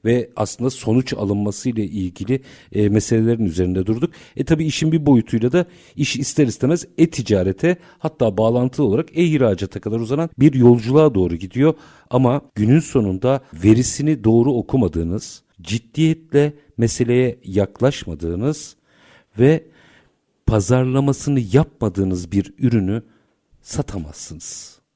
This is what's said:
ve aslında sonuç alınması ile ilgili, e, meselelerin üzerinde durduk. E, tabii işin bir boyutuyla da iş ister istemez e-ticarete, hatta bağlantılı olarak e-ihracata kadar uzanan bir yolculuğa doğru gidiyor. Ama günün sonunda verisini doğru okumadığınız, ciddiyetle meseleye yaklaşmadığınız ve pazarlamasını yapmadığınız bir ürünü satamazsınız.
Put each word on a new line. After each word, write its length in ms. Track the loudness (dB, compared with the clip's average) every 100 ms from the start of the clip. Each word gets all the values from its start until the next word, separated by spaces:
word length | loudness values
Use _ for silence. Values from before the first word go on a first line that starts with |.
ve 260 | 2 0 -2 -6
aslında 340 | -6 -4 -6
sonuç 420 | -4 0 0 0
alınması 540 | -4 -2 -2 -4 -4 -6
ile 140 | -4
ilgili, 560 | -6 -6 -8 -8 -4 -4 -6 -20 -8
e, 160 | 0 2
meselelerin 560 | 2 2 0 2 0
üzerinde 420 | -2 0 -2 0 -2
durduk. 240 | -2 -4 -6 -16 -10
E, 80 |
tabii 200 | -2 0 -2
işin 260 | -2 0
bir 140 | 0 4
boyutuyla 460 | 4 2 -2 0
da 140 | 0 -2 -10 _ -6
iş 200 | -4 -4
ister 300 | -4 0 0
istemez 380 | 0 -2 -2 -4 0
e-ticarete, 760 | 0 0 0 0 0 -2 -2 -2 -10 _
hatta 380 | -10 -2 -2 2
bağlantılı 480 | 0 2 -2 0 0
olarak 320 | 0 -2 0
e-ihracata 640 | 0 2 2 0 -4 -8
kadar 200 | -6 -4
uzanan 300 | -4 -4 -4 2
bir 160 | 2
yolculuğa 600 | 6 6 6 4 4 4
doğru 220 | 2 -2 -4
gidiyor. 380 | -8 0 0 0 -14 -20 _
Ama 300 | 0 2 0 -6
günün 260 | -2 2 2
sonunda 600 | 2 -2 0 -2 -2 -2 _ 0
verisini 600 | 4 4 2 -2 -2 0
doğru 280 | 2 4 2
okumadığınız, 920 | 0 -2 0 0 -2 -4 -6 -10 -20 _ _
ciddiyetle 920 | -8 -8 _ -2 0 0 _ 0 0 -4 _ -2
meseleye 600 | -2 0 0 2 0 -4
yaklaşmadığınız 1300 | -6 -2 -4 -2 -2 -2 -12 -8 -6 -4 -6 -6 -14 _ _ _ _ _ _ 2
ve 240 | 2 2 -4 _ _ _ _ _ _ _ -2
pazarlamasını 920 | 0 2 0 2 0 0 -2 -2 -2 2
yapmadığınız 800 | 2 2 _ -4 -2 -2 -4 -2
bir 200 | -4 -4 -4
ürünü 440 | 0 0 -2 -6 -8 _ _ _ _ _
satamazsınız. 1160 | -10 -8 -8 -10 -12 -16 -18 -16 -16 -18 -20 _ _